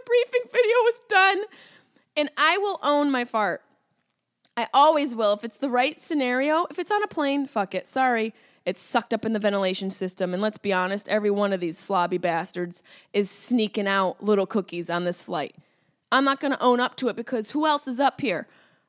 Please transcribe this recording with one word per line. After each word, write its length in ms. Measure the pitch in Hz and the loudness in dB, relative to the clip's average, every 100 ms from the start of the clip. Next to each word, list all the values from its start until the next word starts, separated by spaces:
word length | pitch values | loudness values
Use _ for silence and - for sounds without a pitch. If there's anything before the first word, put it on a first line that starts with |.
| 494 | 2
briefing 460 | 480 508 494 494 | 0 2 -2 -2
video 240 | 453 440 480 | 2 4 4
was 200 | 466 466 - | 2 0 0
done. 360 | 392 381 392 427 - - - _ _ _ 302 | 4 4 2 -4 -12 -20 -20 _ _ _ -4
And 120 | 294 - | -2 2
I 220 | 302 381 | 2 2
will 220 | 403 381 | 0 -2
own 260 | 285 294 294 | 0 2 2
my 140 | 262 | 0
fart. 400 | 240 226 202 160 _ _ _ _ _ _ _ _ _ - | -2 -2 -2 -2 _ _ _ _ _ _ _ _ _ -6
I 100 | 226 | 0
always 420 | 262 302 311 285 226 | 6 6 6 0 0
will. 160 | 214 | 0
If 140 | 208 233 | 0 -4
it's 120 | - | -6
the 120 | 269 | -2
right 280 | 247 277 311 | 0 0 -2
scenario, 680 | - 302 254 254 285 311 359 | -4 -2 0 0 0 0 -2
if 80 | 302 | -6
it's 140 | 339 | -2
on 100 | 415 | -2
a 60 | 415 | -2
plane, 400 | - 285 285 269 | -2 -2 -2 -2
fuck 260 | 220 196 | -4 -4
it. 140 | 190 - | -4 -6
Sorry. 460 | 262 262 233 220 - _ _ - | 0 0 2 -2 -6 _ _ -6
It's 160 | 190 | -4
sucked 320 | - 240 - | 0 -2 0
up 100 | 220 | -4
in 80 | 226 | -2
the 80 | 214 | 0
ventilation 500 | 208 202 190 190 190 | 0 0 0 -2 -6
system. 440 | 190 185 - 180 | -6 -8 -4 -4
And 80 | 180 | -2
let's 160 | 214 208 | -2 -4
be 160 | 202 | -2
honest, 340 | 185 180 202 - | 0 0 -4 -2
every 240 | 214 208 | 0 0
one 220 | 202 202 | 0 0
of 80 | 190 | -2
these 160 | 175 170 | -4 -6
slobby 420 | - 190 175 180 | -2 0 2 0
bastards 640 | 175 165 180 180 175 - _ - _ | 0 -2 -4 -6 -8 -10 _ -20 _
is 180 | 202 196 | -2 -2
sneaking 560 | - - 240 214 214 202 | -4 0 0 0 -2 0
out 340 | 196 190 - | 2 0 -2
little 260 | 202 202 190 | 2 2 2
cookies 420 | 220 180 175 170 | -2 -4 -8 -4
on 160 | 170 175 | -2 -2
this 180 | 180 | -4
flight. 320 | - 170 139 - _ _ _ _ - | -6 -6 -6 -10 _ _ _ _ 0
I'm 140 | 254 277 | 2 2
not 160 | 269 | 0
gonna 160 | 285 269 | -2 2
own 220 | 247 247 | 4 4
up 160 | 254 - | 0 -2
to 100 | 254 | -4
it 80 | 208 | -4
because 360 | 233 240 214 | -4 -4 -4
who 140 | 294 311 | -2 0
else 220 | 294 - | 0 -2
is 140 | 240 | 0
up 180 | 277 - | 0 0
here? 300 | 254 165 - _ _ _ | -4 -2 -6 _ _ _